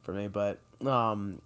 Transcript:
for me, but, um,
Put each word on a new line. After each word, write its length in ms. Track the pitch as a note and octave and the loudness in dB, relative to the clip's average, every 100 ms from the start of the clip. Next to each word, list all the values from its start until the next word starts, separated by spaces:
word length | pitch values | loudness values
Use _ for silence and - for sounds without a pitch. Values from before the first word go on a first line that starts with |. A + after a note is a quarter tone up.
for 100 | - | -6
me, 160 | G2 G2+ | -4 -2
but, 300 | G2+ G2+ - - - C3+ | 0 -2 -2 -12 -4 2
um, 540 | B2 A2+ G#2 G2+ F#2 | 4 4 2 -2 -6